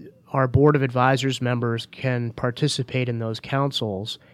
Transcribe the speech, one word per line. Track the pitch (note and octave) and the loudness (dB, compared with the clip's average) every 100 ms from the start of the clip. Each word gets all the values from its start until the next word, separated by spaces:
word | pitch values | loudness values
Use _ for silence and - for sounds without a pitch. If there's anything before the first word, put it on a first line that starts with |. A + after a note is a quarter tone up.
| - - - | -20 -20 -6
our | C3+ C3 | 0 2
Board | B2 D3 D3 | 6 6 6
of | |
Advisors | C3 B2 B2+ C3+ C3+ A#2+ | 2 2 2 2 0 -2
members | B2 B2 A#2+ A#2 - | -2 -2 -2 -4 -6
can | - C3 B2 A#2 | -6 -4 -2 -4
participate | A2 B2+ A#2+ D3+ - B2+ C3 B2 | -4 -4 0 -2 -2 -4 -2 -2
in | A#2 | -2
those | A2+ A2 | -4 -6
councils, | - C#3 C#3 - A2+ F#2+ G#2+ - _ | -4 -2 -2 -2 -4 -6 -8 -12 _